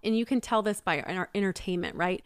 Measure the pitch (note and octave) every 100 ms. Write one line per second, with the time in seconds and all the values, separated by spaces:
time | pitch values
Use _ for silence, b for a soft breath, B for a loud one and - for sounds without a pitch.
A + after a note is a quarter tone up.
0 | A3 A3 A#3 B3+ - A3 G#3 G3+ - D3+
1 | - F#3 F3 G3+ G3 - - F3+ F3+ -
2 | F3 F#3